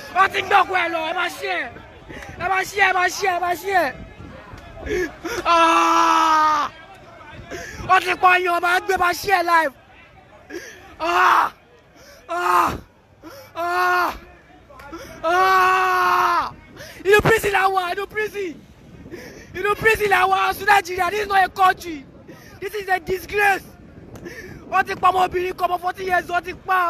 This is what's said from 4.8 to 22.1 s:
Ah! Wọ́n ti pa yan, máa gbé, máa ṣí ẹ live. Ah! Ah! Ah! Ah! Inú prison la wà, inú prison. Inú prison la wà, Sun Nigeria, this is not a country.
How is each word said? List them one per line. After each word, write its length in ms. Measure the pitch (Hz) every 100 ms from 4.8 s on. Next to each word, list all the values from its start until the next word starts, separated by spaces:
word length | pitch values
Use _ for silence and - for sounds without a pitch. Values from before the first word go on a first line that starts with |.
| - 359 339 - 330 466 339
Ah! 1300 | 339 330 330 330 330 330 320 320 311 311 302 277 - - - - - - - - 359 - - -
Wọ́n 140 | 370
ti 100 | 359 349
pa 220 | 370 359
yan, 220 | 359 349
máa 180 | 349 370
gbé, 180 | 403 370
máa 160 | 349
ṣí 160 | 349 403
ẹ 120 | 370
live. 300 | 339 339 302 - - - - - - - - 330 - - - -
Ah! 520 | 320 359 359 339 - - _ - _ - - - -
Ah! 420 | 339 359 349 330 - - _ _ _ 311 539 - 339
Ah! 580 | 349 359 359 359 349 - 359 - - - - - - 330 554 -
Ah! 1300 | 320 359 381 381 370 370 370 370 359 359 359 339 277 - - - - -
Inú 160 | 359 415
prison 300 | 415 440 415
la 160 | 392 381
wà, 220 | 381 349
inú 120 | 370 392
prison. 480 | 427 427 403 370 - - - - - - - - - -
Inú 220 | 349 392 415
prison 340 | 440 427 415
la 160 | 359 381
wà, 260 | 381 381
Sun 120 | 381 392
Nigeria, 420 | 403 359 359 349
this 100 | 415
is 60 | 403
not 160 | 392
a 60 | 370
country. 560 | 392 370 381 349 302 -